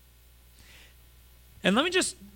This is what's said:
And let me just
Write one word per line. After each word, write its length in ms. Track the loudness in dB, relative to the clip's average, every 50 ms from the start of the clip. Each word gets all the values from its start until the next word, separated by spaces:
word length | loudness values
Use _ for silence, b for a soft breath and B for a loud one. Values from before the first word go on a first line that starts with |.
| -20 -20 _ -20 _ -20 -20 -20 -20 -20 b b b b b b b b b b -20 -20 -20 -20 -20 -20 -20 -20 -20 -20 -20 -4 -2
And 120 | 0 2
let 80 | 2 0
me 80 | 2
just 240 | 0 0 -2 -2 -6 -12 -18 -20 -18